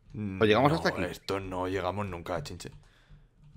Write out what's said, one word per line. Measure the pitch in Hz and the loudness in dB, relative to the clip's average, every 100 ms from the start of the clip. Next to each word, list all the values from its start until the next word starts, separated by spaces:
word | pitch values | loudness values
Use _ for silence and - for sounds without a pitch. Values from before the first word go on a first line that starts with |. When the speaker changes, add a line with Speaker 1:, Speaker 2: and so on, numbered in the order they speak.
| - | -14
Speaker 1:
Mm, | 113 104 92 | -8 -6 2
Speaker 2:
Pues | 110 | 6
llegamos | 107 139 | 6 6
Speaker 1:
no, | 160 | 4
Speaker 2:
hasta | 180 | 0
aquí. | - | -2
Speaker 1:
esto | 90 - - 98 | -4 -6 -6 -4
no | 95 90 92 | -4 -4 -2
llegamos | 95 90 95 101 | -2 -2 -2 -4
nunca, | 85 82 87 | -6 -4 -4
chinche. | 73 87 - - - _ _ - _ _ - | -4 -10 -12 -16 -20 _ _ -20 _ _ -20